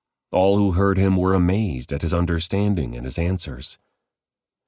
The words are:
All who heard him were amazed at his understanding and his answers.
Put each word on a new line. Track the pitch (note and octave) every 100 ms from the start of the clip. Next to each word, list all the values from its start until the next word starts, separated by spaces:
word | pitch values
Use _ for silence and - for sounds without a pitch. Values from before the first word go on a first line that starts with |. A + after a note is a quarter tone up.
| _ _ _
All | - F#2+ G2+
who | G2+
heard | F2 G2 F#2
him | F#2+ F#2
were | F#2 F#2+
amazed | F2 G2+ G#2+ B1+ B1
at | C#2+
his | E2 F2
understanding | F2 E2 - G2 G#2 F#2+ B1+ A#1+
and | B1+
his | B1+
answers. | E2+ F#2 - C2 C2 - _ _ _ _ _ _ _ _